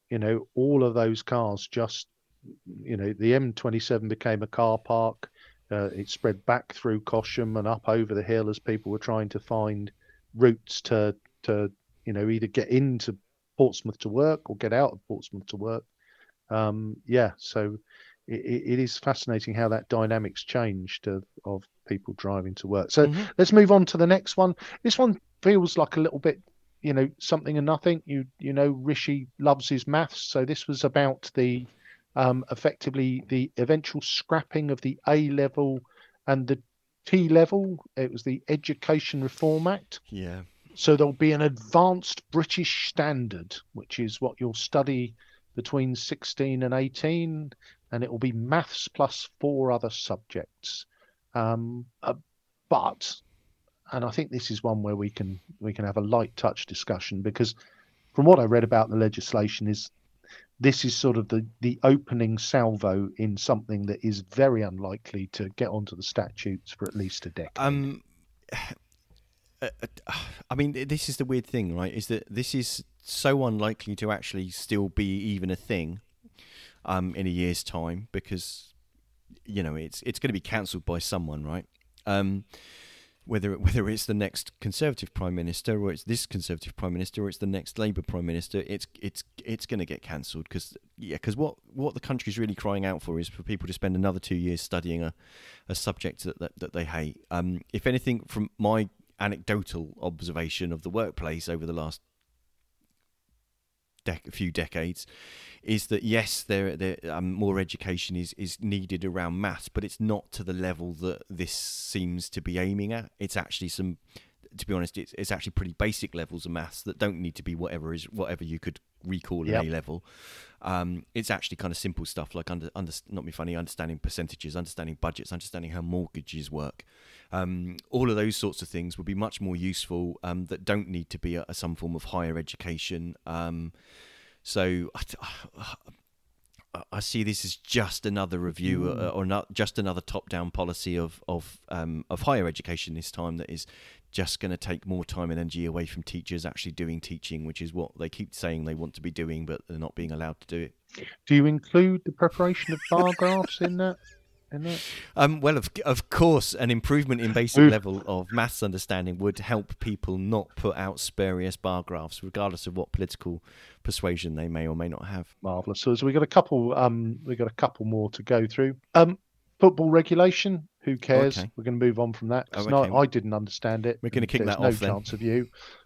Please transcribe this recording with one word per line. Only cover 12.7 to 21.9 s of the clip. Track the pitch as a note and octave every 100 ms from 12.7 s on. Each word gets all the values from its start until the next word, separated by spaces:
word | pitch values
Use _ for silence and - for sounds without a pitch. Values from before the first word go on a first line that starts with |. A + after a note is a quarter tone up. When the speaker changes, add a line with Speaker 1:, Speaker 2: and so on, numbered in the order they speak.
| B2+ C#3 A#2+ - G2 _ _ _ -
Speaker 1:
Portsmouth | C3 - A2 -
to | A2
work | A2+ D3+ D#3 -
or | G#2
get | A2
out | A#2 C#3
of | G3 -
Portsmouth | G#2 - G2+ F#2+
to | G2+
work. | A2 A2+ - _ _ _ _ _ -
Um, | A2 G#2+ G#2+ A2 G#2+ -
yeah, | B2 G#2+ -
so | - A2 G#2 G#2+ _ - - _ -
it, | A#2
it, | B2 A#2+ -
it | B2
is | B2 -
fascinating | C#3 C3+ - A2+ A2+
how | A2 A2+
that | A2 -
dynamics | A#2 A2 A2+ G2+ -
changed | - B2+ A2+ F#2+ F#2 - G#2
of, | F#2+ F#2+ - G2
of | G2 - _
people | -